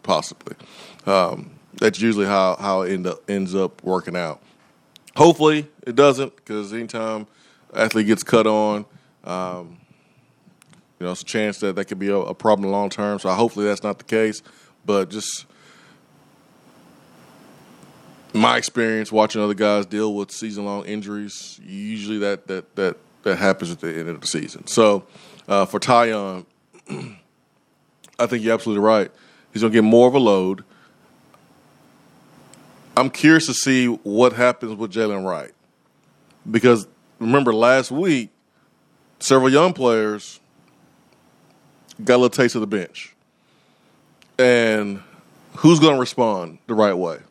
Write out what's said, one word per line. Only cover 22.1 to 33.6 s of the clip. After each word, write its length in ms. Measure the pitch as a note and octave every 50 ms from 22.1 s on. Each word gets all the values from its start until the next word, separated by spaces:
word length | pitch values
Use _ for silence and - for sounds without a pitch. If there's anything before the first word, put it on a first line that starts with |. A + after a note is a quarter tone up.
| A2 G#2
that, 280 | G2+ G2+ G2+ F#2+ _
that, 280 | - F#2+ F#2 - _ _
that, 220 | G2+ G2 F#2 - - _ _ _ _ _
that 140 | G#2+ F#2
happens 340 | - G2+ G2 F#2+ - F2+ E2+
at 80 | E2+ -
the 180 | - E2+ D#2+
end 120 | D#2+ E2 E2+
of 100 | E2 -
the 80 | -
season. 400 | - - D#2 - - - - -
So, 400 | - - A#2+ A2+ G#2+ G2+ G2 - _ _ - - - - - _
uh, 180 | - G2+ G2 F#2+
for 140 | - - G#2
Tyon, 680 | - - B2+ A#2 A#2+ A2+ A2 G#2 G2+ G2 F#2 F#2 F2 _ _ _ _
<clears throat> 220 | _ _ - _ - - C#3+ C3+ B2 G#2 - _ _ _ _ _ _ _ _ _ _ _ _ _ _ _ _ - _ _ -
I 60 | A#2+
think 160 | G2+ A#2+ A#2 G#2+
you're 100 | A2+ A2+
absolutely 300 | A2+ - A#2 G#2 G2+ G2+
right. 260 | A2 A2 G#2+ F#2+ - _ _ _ _ _ _ _ _ _
He's 80 | A2
gonna 120 | A2+ A2+ G#2+
get 120 | A#2 G#2+
more 220 | A2 A2+ A#2+ B2
of 80 | B2+ C3
a 40 | C#3
load. 460 | B2 G#2+ G2+ F#2+ F#2 F#2 G2 F#2+ - _ _ _ _ _ _ _ _ _ _ _ _ _ _ _ _ _ _ _ _ _ _ _ _ _ _ _ _ _ _ _ _ _ _ _ - _ - - _ _ _ _ _ _ -
I'm 120 | B2 B2+ C3+
curious 360 | - - - D3+ D#3+ D#3+ D#3+
to 80 | C#3+ A#2+
see 320 | -